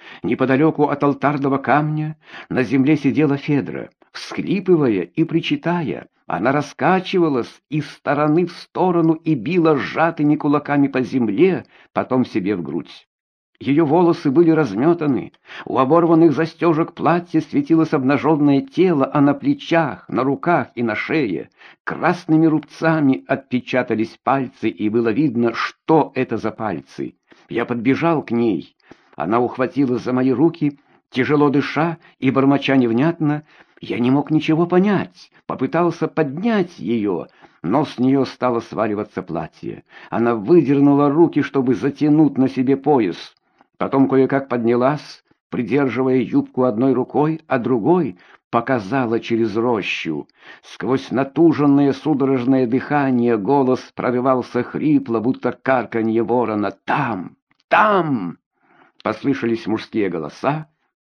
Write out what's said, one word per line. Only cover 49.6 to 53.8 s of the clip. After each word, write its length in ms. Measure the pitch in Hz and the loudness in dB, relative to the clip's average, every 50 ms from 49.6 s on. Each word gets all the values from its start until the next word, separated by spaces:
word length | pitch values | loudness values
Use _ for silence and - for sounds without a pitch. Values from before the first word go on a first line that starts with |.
| 113 127 120 104 87 - - - - 82 78 71 69 - _ _ - - - - _ | 0 0 -2 -2 -2 -4 -6 -6 -6 -6 -6 -6 -8 -12 _ _ -20 -20 -20 -20 _
Сквозь 480 | - - - - 110 131 131 - - | -20 -14 -8 -4 -2 -2 -2 -2 -4
натуженное 800 | - 120 139 135 - 160 170 165 147 127 147 143 139 143 143 139 | -2 -2 -2 -2 2 4 4 4 4 4 4 4 4 4 4 2
судорожное 760 | 135 - - 151 156 123 139 135 135 127 120 127 135 131 127 117 | 0 0 -2 -2 0 0 0 0 0 0 2 2 2 2 2 0
дыхание 720 | 127 127 - - 147 147 139 135 127 120 120 120 117 107 | 0 -2 -2 -2 -2 0 0 0 0 2 2 2 0 0
голос 440 | 95 107 139 143 135 127 127 117 | 0 2 2 2 2 2 0 -2